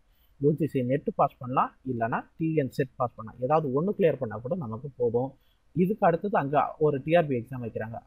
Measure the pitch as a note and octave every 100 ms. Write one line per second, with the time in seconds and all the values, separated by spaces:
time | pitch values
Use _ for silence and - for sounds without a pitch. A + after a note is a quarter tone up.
0 | _ _ _ _ C#3 D3+ D#3 C3+ B2 C#3
1 | - - D3 - B2 C#3 A#3+ - C3 A#2+
2 | A2+ F3 C4 - D#3+ D3+ C3 - C3+ -
3 | B2 - A2+ - B2+ D#3 D3 C3 F#3 G3+
4 | E3+ C3 A#2+ G#2+ B2+ F#3 A#2+ A2+ C#3 -
5 | A#2+ A#2+ C3+ - _ _ _ D#3 F#3 G#3+
6 | F#3 E3 G3+ G3+ C#3 C#3+ - - D3+ C#3
7 | D3 E3+ D3 B2 A2+ C3 A#2 A2+ A2 A2+